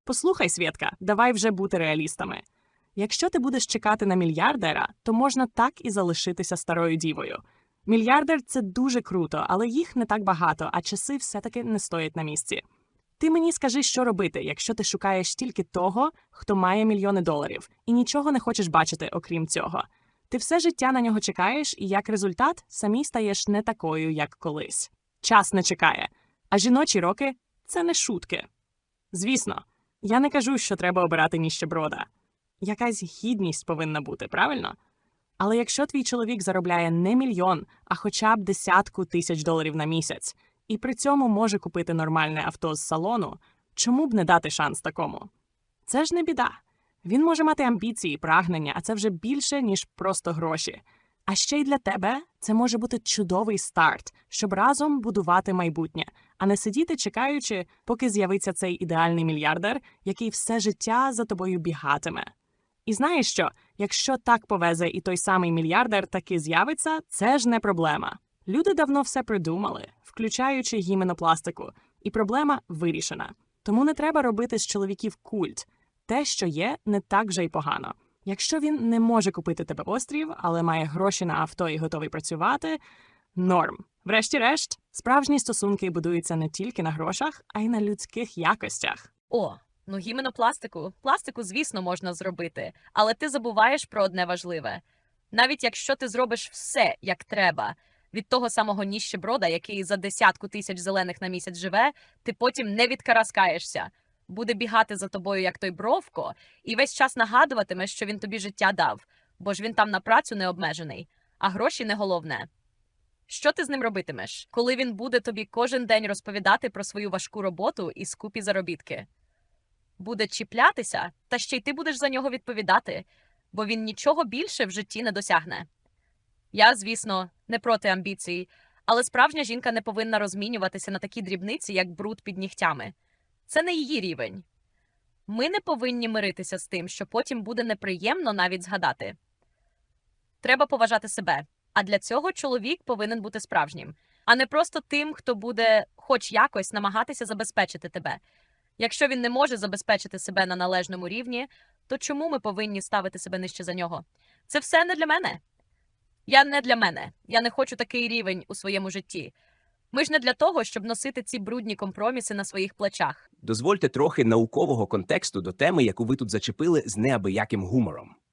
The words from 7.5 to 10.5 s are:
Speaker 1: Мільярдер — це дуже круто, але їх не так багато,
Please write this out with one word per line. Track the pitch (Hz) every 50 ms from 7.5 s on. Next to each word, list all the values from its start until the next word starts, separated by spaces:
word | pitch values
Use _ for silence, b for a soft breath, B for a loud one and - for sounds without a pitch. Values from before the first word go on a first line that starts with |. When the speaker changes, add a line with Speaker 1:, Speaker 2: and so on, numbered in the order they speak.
| _ _ _ _ _ _ _
Speaker 1:
Мільярдер — | - 220 226 220 233 254 294 - - 320 294 247
це | - - 262 214
дуже | 190 180 - - - 240 247
круто, | 220 - 170 185 165 147 - 151 - -
але | 180 190 226 240
їх | 226 294 339 - -
не | 254 226
так | - 208 214 202
багато, | 190 185 160 175 160